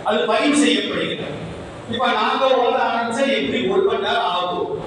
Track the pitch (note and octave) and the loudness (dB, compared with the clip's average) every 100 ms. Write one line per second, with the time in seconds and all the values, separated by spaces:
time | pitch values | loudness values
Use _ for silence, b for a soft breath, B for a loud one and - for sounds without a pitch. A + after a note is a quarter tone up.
0 | F3+ A3+ A#3 G#3+ D4 C#4+ A#3+ - - - | 0 0 2 2 2 4 4 2 -2 -4
1 | - - - - - - - - - A3 | -4 -6 -8 -8 -10 -12 -12 -14 -8 -2
2 | A#3+ A3+ A3+ B3+ C4 B3 A#3+ B3 - A3+ | 0 0 0 2 4 4 4 2 0 0
3 | A3+ C4+ C#4 - - - - F#3+ - - | -2 0 0 0 0 -2 2 2 2 2
4 | G3+ - - F3+ F3+ E3 - - | 0 0 0 -2 -2 -2 -4 -6